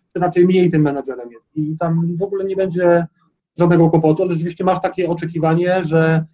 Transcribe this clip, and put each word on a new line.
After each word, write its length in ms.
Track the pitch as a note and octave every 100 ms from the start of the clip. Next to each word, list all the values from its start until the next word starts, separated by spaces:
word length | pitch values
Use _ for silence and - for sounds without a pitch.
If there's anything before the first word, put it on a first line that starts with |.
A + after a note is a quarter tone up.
| _
czy 60 | -
raczej 280 | F3+ F3 F3+
mniej 240 | F#3 F3
tym 120 | D#3+
menedżerem 500 | D3 C#3 C3 B2 A#2+
jest. 140 | A#2 _
I 220 | D#3 D3+ D#3
tam 400 | E3+ E3 E3+ E3+
w 60 |
ogóle 220 | G3 G3
nie 120 | F#3+ F#3+
będzie 500 | F#3+ F3 F3 E3+ E3 _ _ _ _ -
żadnego 320 | E3+ E3+ E3
kłopotu, 320 | D#3+ D#3+ D#3
ale 100 | F3+
rzeczywiście 300 | E3 E3+ -
masz 180 | F#3 F3+
takie 260 | F#3 - E3+
oczekiwanie, 760 | E3 E3 E3 D#3+ E3 F3+ F#3
że 400 | D#3 D#3+ D#3+ D#3+ D#3+